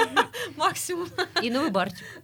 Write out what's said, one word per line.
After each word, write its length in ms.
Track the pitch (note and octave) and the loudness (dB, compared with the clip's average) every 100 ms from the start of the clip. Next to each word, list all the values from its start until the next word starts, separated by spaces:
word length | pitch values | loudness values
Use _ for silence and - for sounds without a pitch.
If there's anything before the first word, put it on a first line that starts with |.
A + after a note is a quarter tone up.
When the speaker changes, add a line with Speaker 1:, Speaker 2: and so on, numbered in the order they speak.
Speaker 1:
<laughs> 520 | A4+ G4 - B4 A4+ C#4+ | 2 4 0 -2 -8 0
максимум. 520 | F4+ F4 - E4+ F4 - F4+ E4+ | 0 0 -4 -4 -4 -4 -2 0
Speaker 2:
И 80 | A3+ | 2
новый 200 | B3+ D4+ | 2 2
барчик. 340 | F#3+ F#3+ - - - | 2 0 -2 -14 -16